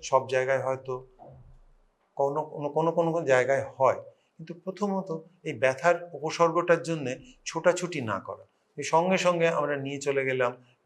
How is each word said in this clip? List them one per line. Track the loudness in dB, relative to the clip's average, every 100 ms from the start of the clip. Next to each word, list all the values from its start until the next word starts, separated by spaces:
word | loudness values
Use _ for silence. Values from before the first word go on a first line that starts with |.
সব | 0 2 2
জায়গায় | 0 2 0
হয়তো | 0 -4 -6 -10 -10 _ -20 -20 -20 -20 -20 _ _ _ _ -2
কোনো, | -2 -2
কোনো, | -6 -6 -4
কোনো, | 0 0
কোনো, | 2 0
কোনো | 0 2
জায়গায় | 2 4 0 -2 2
হয়, | 2 2 -4 -20 _ -20
কিন্তু | -16
প্রথমত | -14 -12 -6 -4 -2 -4 -8 -10 _
এই | -10
ব্যথার | 0 0 2 2 2 -2
উপসর্গটার | -8 -6 2 2 4 4 2
জন্যে | 2 -4 -4 -8 -10 -16 -10
ছোটাছুটি | 2 2 2 0 -6
না | -4 -4
করা। | -6 -14 -16 _ _ -10
এই |
সঙ্গে | 0 2 4 2
সঙ্গে | 2 2 2
আমরা | 2 -2 -4
নিয়ে | -4 -4
চলে | -2 0 0
গেলাম, | 0 -2 -2 _ _